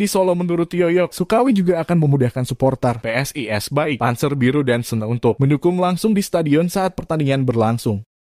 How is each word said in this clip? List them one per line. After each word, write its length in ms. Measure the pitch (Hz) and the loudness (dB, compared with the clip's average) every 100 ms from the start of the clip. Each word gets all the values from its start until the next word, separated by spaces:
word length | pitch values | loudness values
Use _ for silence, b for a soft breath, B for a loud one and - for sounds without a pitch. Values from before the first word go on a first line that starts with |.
di 80 | 202 | 0
Solo 240 | 196 185 | 2 0
menurut 400 | 175 175 170 170 | 0 0 -2 -2
Yoyok 400 | 175 170 175 170 | 0 2 2 0
Sukawi 400 | - 180 220 262 | -2 0 2 2
juga 320 | 196 180 165 | 2 2 0
akan 240 | 160 175 147 | 0 2 2
memudahkan 400 | 139 123 131 120 | 2 0 -2 -6
supporter 560 | 127 135 131 123 113 | 0 0 0 -2 -2
P 80 | 113 | -4
S 240 | 117 139 151 | -4 -4 -6
I 160 | 107 | -6
S 160 | 104 - | -4 -4
baik 320 | 143 156 127 | -4 -2 -2
Panser 320 | 123 117 147 | -2 -2 -2
Biru 320 | 143 123 147 | 0 0 0
dan 160 | 131 120 | 0 0
Sene 240 | - 117 | -2 -4
untuk 320 | 107 120 120 113 | -4 0 0 2
mendukung 400 | 139 147 175 180 | 2 2 2 0
langsung 400 | 180 175 220 202 | 0 0 0 0
di 80 | |
stadion 480 | 196 175 156 147 175 | 0 -2 2 2 2
saat 240 | 196 185 - | 0 -2 -4
pertandingan 480 | 160 160 139 135 | -4 -2 0 0
berlangsung. 560 | 127 117 110 117 123 104 - _ _ _ | 0 2 2 0 -2 -4 -6 _ _ _